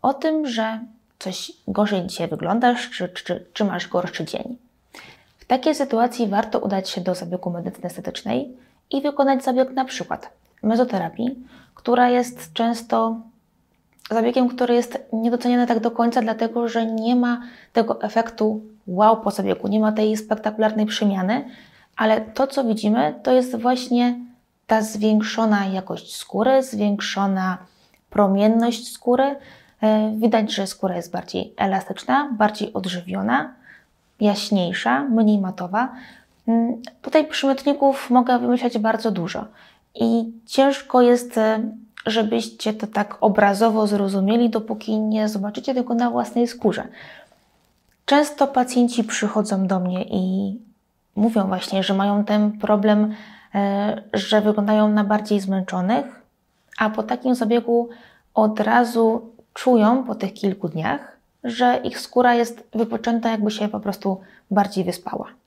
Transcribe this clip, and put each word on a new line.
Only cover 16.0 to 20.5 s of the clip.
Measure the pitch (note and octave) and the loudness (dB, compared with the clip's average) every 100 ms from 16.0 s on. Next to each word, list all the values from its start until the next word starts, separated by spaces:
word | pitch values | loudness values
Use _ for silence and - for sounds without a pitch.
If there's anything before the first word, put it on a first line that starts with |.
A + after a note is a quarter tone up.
| A#3 A#3+ | 2 2
dlatego | A3+ A3+ A3+ A#3 A#3 | 0 -2 -2 -2 -2
że | A3+ A3+ | -2 -2
nie | A3+ A3+ B3 | -2 2 2
ma | B3 A#3+ - - - | 2 -2 -6 -20 -4
tego | - A3+ A3 | 0 0 0
efektu | G#3+ A3+ A3+ - G#3+ G#3+ - - - | -2 -2 -2 0 -2 -2 -8 -20 -8
wow | F3+ G#3+ A3+ | 4 4 4
po | A3 | 2
zabiegu, | G3 G3 F#3 G#3 | -2 -2 -2 0
nie | G#3 | 2
ma | G#3+ | 2
tej | G#3+ G#3+ G#3+ | 2 0 0
spektakularnej | - G#3+ G#3+ | -2 -4 -4